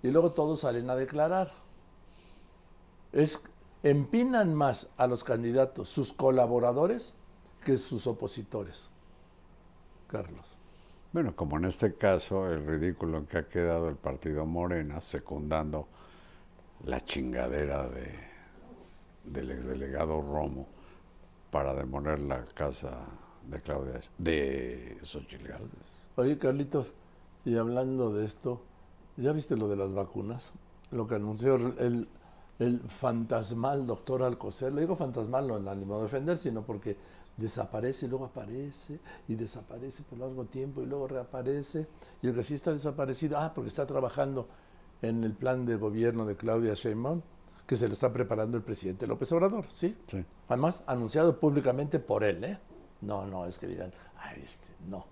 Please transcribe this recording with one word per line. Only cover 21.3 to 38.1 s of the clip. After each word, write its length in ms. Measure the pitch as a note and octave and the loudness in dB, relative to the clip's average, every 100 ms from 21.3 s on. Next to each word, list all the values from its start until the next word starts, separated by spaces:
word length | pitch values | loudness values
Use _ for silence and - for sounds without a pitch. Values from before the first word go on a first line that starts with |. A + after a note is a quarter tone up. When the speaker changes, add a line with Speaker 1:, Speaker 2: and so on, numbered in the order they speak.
| - - | -20 -4
Speaker 2:
para 220 | D2 C#2 | -2 0
demoler 460 | C2+ C2 C#2 C#2+ D2+ | -2 -4 -4 -2 -2
la 240 | C#2+ C2 - | 0 -4 -6
casa 540 | - D2+ C2+ C2 B1 A#1+ - - - - | -4 -4 -4 -10 -10 -12 -16 -18 -20 -12
de 120 | - | -10
Claudia, 380 | - D2 C2+ B1 - - | -4 -4 -4 -8 -12 -4
de 800 | E2+ D#2+ C#2 C2+ B1 B1+ A#1+ - | 0 2 2 -2 -4 -8 -12 -14
Xochitl 460 | - D2 - - - | -12 -12 -12 -14 -14
Gálvez. 440 | C#3 A2+ - - - - - | -12 -12 -14 -20 -20 -8 0
Speaker 1:
Oye, 220 | B2+ D3 | 2 4
Carlitos, 560 | C3+ C#3 C3+ D3 A#2+ - - - - - | 2 2 0 0 -2 -10 -20 -20 -20 -8
y 140 | B2 A#2 | 0 2
hablando 560 | A#2 B2 C3 C3 A#2 | 2 0 0 2 2
de 120 | G#2 G#2+ | 2 -2
esto, 360 | - C3 A#2+ - - - - - - | -4 -4 -4 -10 -20 -20 -20 -16 -2
¿ya 160 | B2+ | 0
viste 240 | D3+ C#3+ A#2 | 0 0 0
lo 100 | G#2 | 2
de 80 | G2 | 0
las 180 | G2 | 0
vacunas? 580 | F#2+ G2 G2+ G2+ A#2+ - - - - - | -2 -2 -4 -6 -8 -12 -18 -20 -20 -8
Lo 140 | B2 A2 | -4 -2
que 80 | A2 | -2
anunció 400 | G#2 G#2+ B2+ C3 | -2 2 4 6
el, 520 | A#2+ A#2+ B2 A#2+ - - - - - - | 4 2 0 2 -2 -10 -20 -20 -20 -2
el 200 | A#2+ A#2+ A#2+ | 0 0 -2
fantasmal 1000 | - B2+ A#2 A2+ A#2 G#2+ A#2 C3 C#3+ B2 | -2 0 0 0 0 0 -2 0 0 -2
doctor 360 | G#2+ - C3 | -4 -2 0
Alcocer. 480 | B2+ A#2+ G#2 - C3 | 0 -2 -8 -4 -2
Le 100 | C#3+ | 0
digo 140 | E3 F#3 | 0 0
fantasmal, 520 | C3+ A#2+ A2 B2+ C#3 | -2 -2 0 0 0
no 100 | G#2+ | -2
en 100 | G2 | -4
ánimo 320 | G2 G2 G#2+ | -4 -4 -2
de 60 | G#2+ | -2
ofender, 320 | C3 D3+ E3+ | -2 0 0
sino 260 | - A2+ | -2 -4
porque 340 | G#2+ G#2 G#2+ G2+ - - - - | -6 -6 -6 -8 -10 -20 -18 -6
desaparece 680 | A2 A2+ G#2+ A2 B2 C3+ | -6 -4 -4 -2 -2 -2
y 20 | |
luego 160 | C3 | -4